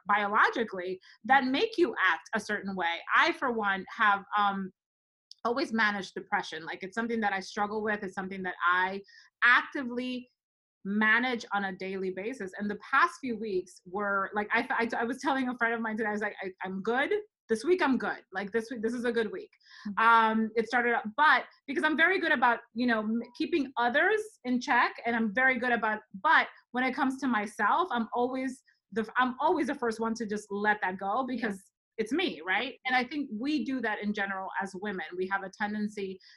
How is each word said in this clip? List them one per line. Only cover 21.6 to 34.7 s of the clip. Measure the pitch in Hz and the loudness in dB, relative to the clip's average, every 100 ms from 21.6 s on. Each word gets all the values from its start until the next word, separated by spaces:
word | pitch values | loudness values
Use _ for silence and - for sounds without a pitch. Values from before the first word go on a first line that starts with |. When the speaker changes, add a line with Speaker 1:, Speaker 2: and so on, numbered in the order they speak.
| - | 0
Speaker 1:
because | 269 | 4
I'm | 302 302 | 4 4
very | 339 381 | 4 4
good | 320 | 2
about, | 277 247 233 - | 4 4 2 -2
you | 220 247 | 0 2
know, | 220 | 2
m-, | 220 226 - - | 0 -2 -4 -6
keeping | 311 339 262 - | 0 0 0 0
others | 240 277 370 427 427 - 247 | 2 4 4 2 -2 -8 -2
in | 247 | 0
check, | 269 254 359 381 233 | 2 4 2 0 -2
and | 233 | 0
I'm | 226 | 0
very | 220 262 247 | 4 4 4
good | 240 | 0
about, | 233 220 214 - 190 | 0 0 -2 -8 -2
but | 302 285 - - _ | 4 4 4 -6 _
when | 247 | -2
it | 254 | 0
comes | 254 269 262 | 0 0 0
to | 269 | 0
myself, | 214 208 - 208 294 359 | 0 -2 0 2 2 2
I'm | 240 220 | -2 -2
always | 240 254 262 262 254 _ _ _ | 0 0 -2 -6 -8 _ _ _
the, | 190 214 240 | -6 -2 0
I'm | 254 247 | 0 2
always | 311 330 262 | 2 2 0
the | - | -2
first | 233 220 | -4 -2
one | 226 226 | -4 -4
to | 208 | -4
just | 208 - | -6 -6
let | 202 214 208 | -2 0 0
that | 190 190 | -2 -2
go | 196 226 247 | -2 -2 -2
because | 254 226 196 | -4 -4 -6
Speaker 2:
Yeah. | - _ _ - | -12 _ _ -8
Speaker 1:
it's | 220 | -2
me, | 302 330 151 175 | 0 0 -2 -2
right? | 196 262 - 254 | -2 -2 -6 0
And | 254 | 0
I | |
think | 247 302 - 208 | 0 -4 -6 -4
we | 277 302 220 | -2 -2 -2
do | 262 | -2
that | 220 208 | -2 -2
in | 208 | -4
general | 202 196 190 190 170 | -2 -4 -4 -6 -6
as | 196 | -6